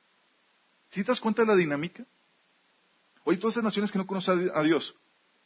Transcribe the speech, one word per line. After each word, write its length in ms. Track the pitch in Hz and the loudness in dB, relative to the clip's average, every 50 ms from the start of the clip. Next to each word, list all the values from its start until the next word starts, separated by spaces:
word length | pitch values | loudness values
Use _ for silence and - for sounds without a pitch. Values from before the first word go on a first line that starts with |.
| _ _ _ _ _ _ _ _ _ _ _ _ _ _ _ _ _ _ | _ _ _ _ _ _ _ _ _ _ _ _ _ _ _ _ _ _
¿Sí 120 | - 185 202 | -6 -4 -2
te 80 | - | -2
das 80 | 247 - | -2 0
cuenta 220 | - 220 214 - | 0 -2 2 2
de 80 | 226 220 | 4 4
la 60 | 208 | 6
dinámica? 500 | 185 170 151 147 143 160 180 - - 247 - _ _ _ _ _ _ _ _ _ _ _ _ _ _ _ _ _ _ _ _ _ _ _ | 4 4 2 0 -4 -4 -8 -10 -14 -20 -20 _ _ _ _ _ _ _ _ _ _ _ _ _ _ _ _ _ _ _ _ _ _ _
Hoy 120 | 151 180 180 | -2 -2 0
todas 180 | 208 226 220 | 0 -2 -2
esas 100 | 240 226 | 0 -2
naciones 260 | 214 - 202 208 202 | -2 -2 -2 -4 -2
que 60 | - 190 | -2 -4
no 100 | 185 190 | -4 -2
conocen 420 | 196 190 180 190 185 175 180 185 - | -6 -4 0 0 0 0 0 0 -2
a 80 | 156 151 | 0 2
Dios, 320 | 156 165 135 - - - _ _ _ _ _ _ _ _ _ _ | 2 2 2 0 -4 -12 _ _ _ _ _ _ _ _ _ _